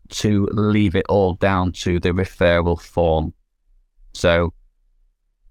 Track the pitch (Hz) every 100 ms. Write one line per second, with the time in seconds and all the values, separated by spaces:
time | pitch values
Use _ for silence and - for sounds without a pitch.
0 | - - 107 101 98 - 104 107 104 95
1 | - 98 92 85 98 95 92 - - 87
2 | 90 87 92 - 90 87 85 82 - -
3 | 85 80 80 - _ _ _ _ _ _
4 | - - 87 85 85 - _ _ _ _
5 | _ _ _ _ _